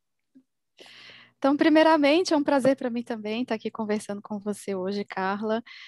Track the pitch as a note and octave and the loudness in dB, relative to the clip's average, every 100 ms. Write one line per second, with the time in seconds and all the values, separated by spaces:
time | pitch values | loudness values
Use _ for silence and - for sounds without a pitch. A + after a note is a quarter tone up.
0 | _ _ _ C4 _ _ _ _ - - | _ _ _ _ _ _ _ _ -20 -20
1 | - - - _ C4+ C#4+ D#4+ D#4 D#4+ D#4+ | -20 -20 -20 _ 0 2 4 6 6 6
2 | C#4+ D#4+ F#4 D#4 D4 C#4+ B3+ C4+ B3+ A#3 | 4 2 2 0 2 2 2 0 -2 -6
3 | A#3 A3+ G#3 A3 B3+ A3 A3 - G#3+ G#3+ | -6 -8 -6 -6 -4 -6 -6 -8 -4 -4
4 | - G3+ - G#3+ G3+ G3+ - G3 F#3 G3+ | -6 -12 -10 -10 -8 -8 -8 -6 -6 -6
5 | G3+ - F#3+ G3+ A3 A3+ - - | -8 -6 -4 -4 -4 -4 -6 -18